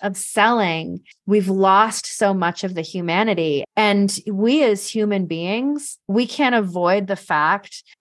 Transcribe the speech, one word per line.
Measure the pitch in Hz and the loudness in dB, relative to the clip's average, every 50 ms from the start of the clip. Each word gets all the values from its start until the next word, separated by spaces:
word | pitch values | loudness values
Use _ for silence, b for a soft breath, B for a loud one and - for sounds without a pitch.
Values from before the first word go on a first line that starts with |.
of | 190 202 190 | -6 -8 -6
selling, | - - - - 214 208 226 240 233 202 175 165 165 165 170 175 185 - b b b - | -8 -8 -4 0 2 4 4 4 2 2 0 0 -2 -6 -8 -10 -12 -14 b b b -2
we've | 190 208 214 185 190 | 0 2 2 2 2
lost | 190 190 190 190 190 202 220 220 214 - - | 2 2 4 6 6 6 4 2 0 -6 -10
so | - - - 214 196 | -8 -4 0 0 0
much | 196 185 170 175 180 - - | 0 0 -2 -2 -2 -4 -6
of | 185 185 | -6 -6
the | 165 | -6
humanity. | 160 - - 180 175 170 165 190 220 226 196 175 165 156 143 139 - - - | -8 -6 -6 -6 -4 -2 0 0 2 0 0 0 0 0 -2 -2 -4 -4 0
And | 214 214 208 202 202 202 196 - - - | 2 2 4 4 4 2 0 0 -4 -8
we | 214 202 190 214 240 277 311 285 | -6 -4 0 0 2 2 4 4
as | 226 208 196 - - | 2 2 0 -4 -6
human | - 220 214 208 208 190 185 | -4 -2 -2 0 0 -2 -2
beings, | 156 165 165 170 180 208 233 262 277 294 294 - - - - _ - | -4 -4 -6 -4 -4 -4 -2 -2 -2 -4 -4 -6 -12 -16 -12 _ -2
we | 196 233 247 | 0 0 0
can't | 233 - - 285 247 247 | 0 -2 0 0 2 2
avoid | 226 202 180 170 180 175 175 190 208 196 185 | 2 0 -2 -2 0 2 2 2 2 0 -2
the | 196 | -6
fact | - - - 170 151 151 160 196 202 202 - - - - b b b | -6 -4 -2 0 0 2 2 0 -2 -4 -12 -20 -20 -20 b b b